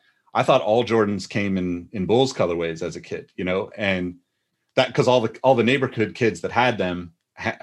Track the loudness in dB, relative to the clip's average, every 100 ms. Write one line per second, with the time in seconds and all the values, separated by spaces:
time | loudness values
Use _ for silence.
0 | _ _ _ -2 2 2 4 0 2 2
1 | 2 0 -6 -4 -2 -2 -2 -4 -8 -6
2 | 0 2 2 0 -2 -2 -4 -6 -8 -10
3 | -12 -14 -14 -8 -4 -4 -4 -6 -2 -2
4 | -4 -8 _ _ _ _ _ 0 0 2
5 | 4 4 2 0 2 4 4 2 0 -2
6 | -4 0 -2 -2 -4 0 0 0 -4 -4
7 | -10 _ _ -10 -8 -8